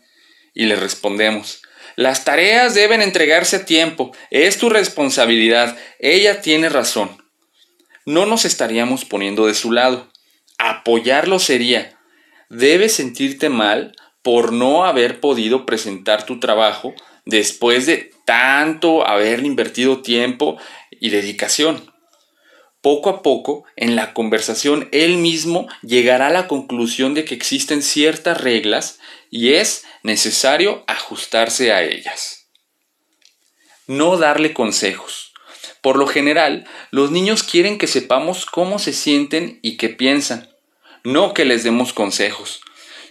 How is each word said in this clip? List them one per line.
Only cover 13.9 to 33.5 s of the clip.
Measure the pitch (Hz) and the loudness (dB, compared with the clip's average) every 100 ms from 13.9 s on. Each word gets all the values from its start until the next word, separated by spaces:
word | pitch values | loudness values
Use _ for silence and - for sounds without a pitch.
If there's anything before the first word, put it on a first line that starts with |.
| _ _ _ | _ _ _
por | 123 120 113 | 0 2 2
no | 117 127 156 185 | 0 2 2 2
haber | 139 120 123 | 2 0 0
podido | 147 123 110 131 123 | -2 0 0 0 0
presentar | 110 104 95 101 107 - | -4 -4 -8 -2 -2 -2
tu | 120 | -6
trabajo | 123 110 107 98 131 - _ _ - | -2 2 2 0 -12 -14 _ _ -2
después | 107 104 - 120 123 143 | 0 0 0 0 2 2
de | 160 - _ - | -2 -4 _ -2
tanto | 117 127 139 156 160 165 165 - | 2 2 2 0 0 2 2 2
haberle | 104 107 120 143 | 0 0 0 -2
invertido | 123 107 - 131 131 | -2 -4 0 0 0
tiempo | - 120 123 123 151 151 - - - | 0 -2 0 -2 -4 -4 -14 -20 -20
y | - - | -8 -2
dedicación". | 202 143 - - - 156 131 - _ _ _ _ _ _ _ _ _ | -2 -4 -8 -4 0 0 -2 -12 _ _ _ _ _ _ _ _ _
Poco | 139 147 196 | 0 2 0
a | 190 | 0
poco, | 147 117 - 147 - - | 0 0 -2 -8 -10 -6
en | 117 117 | -2 -2
la | 110 | -4
conversación, | - 113 110 - 110 139 151 - | -4 -2 -2 -2 -4 0 -2 0
él | 143 165 175 | 0 2 2
mismo | 170 165 160 170 - - | 0 -2 -2 -4 -4 -14
llegará | 110 123 120 127 143 | 0 2 4 4 4
a | |
la | 175 180 | 2 0
conclusión | 139 - 120 117 - 131 147 | -4 -4 -4 -4 -2 -2 -2
de | 151 | -6
que | |
existen | 120 - 139 - 147 | -8 -6 -4 -2 -2
ciertas | 139 151 151 151 180 165 | -2 2 2 0 -4 -2
reglas | 127 113 104 127 - - - - _ | 0 0 0 -2 -4 -14 -20 -20 _
y | 113 117 | -2 2
es | 160 220 - - - | 4 2 -4 -12 -10
necesario | 110 - 117 - 135 151 196 - - | -4 -2 -2 0 2 2 0 -2 -8
ajustarse | - - - - 113 113 - 120 | -8 -8 -12 -4 0 0 0 2
a | 98 | 2
ellas. | 80 - - - - - _ _ _ _ _ _ _ _ _ _ _ | 0 -4 -10 -12 -12 -14 _ _ _ _ _ _ _ _ _ _ _